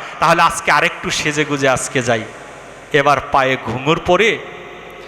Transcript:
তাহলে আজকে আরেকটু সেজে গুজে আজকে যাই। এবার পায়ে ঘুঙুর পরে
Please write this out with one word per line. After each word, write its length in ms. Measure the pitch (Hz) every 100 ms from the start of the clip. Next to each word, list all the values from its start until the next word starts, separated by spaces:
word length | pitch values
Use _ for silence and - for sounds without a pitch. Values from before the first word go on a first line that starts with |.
| - -
তাহলে 220 | 160 170
আজকে 300 | 170 - -
আরেকটু 380 | 147 165 - 185
সেজে 340 | - 156 147
গুজে 240 | 147 143 135
আজকে 340 | 127 - 139
যাই। 220 | 120 113 110 - - - - - -
এবার 260 | 147 139 139 -
পায়ে 240 | 143 131 127
ঘুঙুর 360 | 117 120 135 165 170
পরে 320 | 180 220 139 - - - - - -